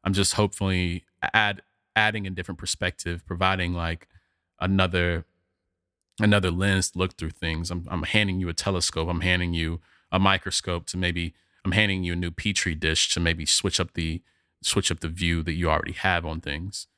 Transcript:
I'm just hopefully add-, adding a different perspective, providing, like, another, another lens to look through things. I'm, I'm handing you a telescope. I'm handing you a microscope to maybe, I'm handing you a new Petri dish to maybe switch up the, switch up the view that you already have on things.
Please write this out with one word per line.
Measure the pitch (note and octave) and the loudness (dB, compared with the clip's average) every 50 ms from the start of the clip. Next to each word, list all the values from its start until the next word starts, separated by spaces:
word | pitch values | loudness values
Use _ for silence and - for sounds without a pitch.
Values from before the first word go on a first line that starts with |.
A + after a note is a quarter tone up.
| - | 2
I'm | G2 | 2
just | G2 F#2+ G2 - - | 2 4 2 2 4
hopefully | - G#2 G2 - - G2 F#2+ F#2+ F#2 F2+ F2 E2+ F2+ _ _ _ _ - - - | 2 2 2 0 -2 0 0 2 2 0 0 -2 -4 _ _ _ _ -4 2 2
add-, | A2+ G#2+ G#2 G2+ F#2 _ _ _ _ _ _ _ | 4 2 2 0 -4 _ _ _ _ _ _ _
adding | A2 G#2+ A2 G#2+ G#2+ G2 | 2 2 2 2 -2 -4
a | F#2+ | -4
different | F#2 F#2 F2+ - F#2 E2 | -4 -6 -6 -8 -8 -8
perspective, | - - - - F2+ F2+ - - - F2+ F2 E2+ - | -6 -8 -4 -2 -2 -4 -2 -4 -6 -6 -6 -6 -6
providing, | - F2 F2 F#2+ F#2 F#2+ F#2 F2+ F2 F2+ | -8 -2 2 2 2 2 2 0 -2 -2
like, | E2+ E2+ E2 E2 D#2+ - _ _ - _ _ _ _ _ _ _ _ | -2 -2 -2 -4 -6 -10 _ _ -20 _ _ _ _ _ _ _ _
another, | - F#2 G2 F#2+ F#2 F#2 F2 F2+ F2 F2 E2+ E2+ E2+ _ _ _ _ _ _ _ _ _ _ _ _ _ _ _ _ _ _ - | 0 2 4 4 4 4 4 2 2 2 0 -2 -6 _ _ _ _ _ _ _ _ _ _ _ _ _ _ _ _ _ _ 2
another | G#2+ G#2 G#2 G2+ F#2 F2+ | 4 4 6 6 4 2
lens | E2+ F2 F#2+ G2+ G2 F#2+ F#2 - | 0 2 2 2 2 2 0 0
to | - F2+ | 0 -2
look | F#2 F2+ - | -2 -2 -2
through | - E2 D#2 | -6 -8 -8
things. | - - - E2 E2 D#2+ E2+ E2+ | -6 -4 -4 -4 -2 -2 -4 -6
I'm, | F2 F2 F2 - | -6 -8 -6 -6
I'm | - E2+ D#2+ | -6 -4 -4
handing | - - G#2+ G#2 G2 F#2 F#2 | 0 2 2 2 2 0 -2
you | F#2 E2+ | -2 -2
a | E2+ | -4
telescope. | - - G2+ F#2+ F2+ E2+ - - - D#2+ E2+ | -2 -2 0 0 0 0 -2 -2 -2 -2 0
I'm | F2 E2+ | -2 0
handing | E2+ F2+ F2+ F2+ F2+ F2 | 2 2 2 2 2 0
you | F2 E2+ E2 D#2+ E2+ E2+ _ _ _ _ _ _ | 0 -2 -2 -2 -4 -6 _ _ _ _ _ _
a | - F#2+ | 0 4
microscope | F#2+ G2 F#2+ F#2 - F#2+ - - - - F2 F2 E2+ | 4 4 4 2 0 -4 -6 -4 -2 -2 -4 -4 -4
to | - - | -6 -4
maybe, | F#2 F#2 F2 E2+ E2+ E2+ E2+ - _ _ _ _ _ _ | -2 -2 0 0 -2 -4 -6 -6 _ _ _ _ _ _
I'm | F#2+ | 0
handing | F2 G#2+ G#2+ G2+ F#2+ F#2 F2+ | 2 4 4 4 2 0 -2
you | F2 | -2
a | F2 | -2
new | F2 F2+ E2+ | -2 -4 -4
Petri | E2 - - G#2 G2 - - F#2 E2 | -6 -4 -2 -2 0 0 -2 -2 -2
dish | D#2+ D#2+ D#2+ D#2+ - - - - | 0 0 0 2 2 0 0 0
to | F2 | 0
maybe | F2 E2+ E2+ D#2+ D#2 | 2 0 0 0 0
switch | - - - - G2 - - | 0 0 2 0 0 0 0
up | F2 - _ | -2 -2 _
the, | - E2 D#2+ D#2+ E2+ _ _ _ _ _ _ _ _ | -4 -4 -4 -4 -6 _ _ _ _ _ _ _ _
switch | - - - G#2 - - | -4 0 0 0 0 0
up | E2+ - | -4 -4
the | - E2 | -6 -8
view | E2 F2 F2 E2+ E2+ E2 | -4 -2 0 0 2 0
that | D#2 E2+ D#2+ | 0 -2 -2
you | E2+ E2+ D#2+ | 0 2 2
already | D#2 D#2 - - | 2 0 0 -4
have | - - - F#2+ F2+ E2+ E2 | -8 -2 0 0 0 0 -2
on | E2 D#2+ D#2+ | -4 -8 -8
things. | - D2 C#2+ D2+ F2 G2 G2+ - - _ _ | -6 -8 -8 -6 -8 -8 -10 -10 -12 _ _